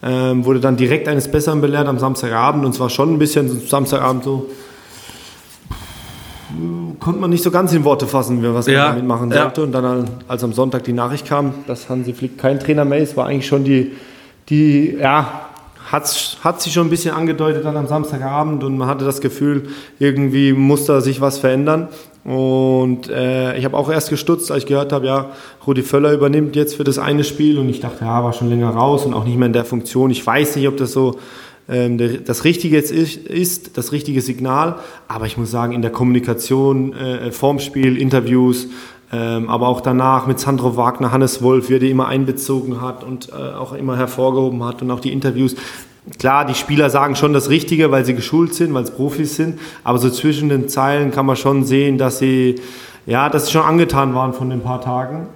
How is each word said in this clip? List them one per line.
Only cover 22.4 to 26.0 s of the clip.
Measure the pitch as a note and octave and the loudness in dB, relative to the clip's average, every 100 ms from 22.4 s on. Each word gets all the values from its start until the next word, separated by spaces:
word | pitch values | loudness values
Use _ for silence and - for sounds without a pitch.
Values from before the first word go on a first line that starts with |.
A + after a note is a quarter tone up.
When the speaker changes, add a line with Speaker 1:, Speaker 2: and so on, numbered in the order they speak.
| C3 C3 C3 C3 B2+ B2 - | 2 2 4 4 2 -2 -4
Speaker 1:
äh, | - B2+ C3 B2+ C3 | -4 -2 0 -2 -2
ich | |
hab | C3+ | -2
auch | - C#3+ | 0 0
erst | D#3+ D3+ | 0 0
gestutzt, | D3 - E3+ - | -4 0 -2 0
als | C#3+ | -4
ich | C3+ | 0
gehört | C#3 C#3+ | -2 0
hab, | C#3+ | -2
ja, | B2+ C3+ C3+ - - - - | 0 -2 -2 -12 -20 -12 -2
Rudi | C3 | 0
Völler | B2+ C#3 | 2 2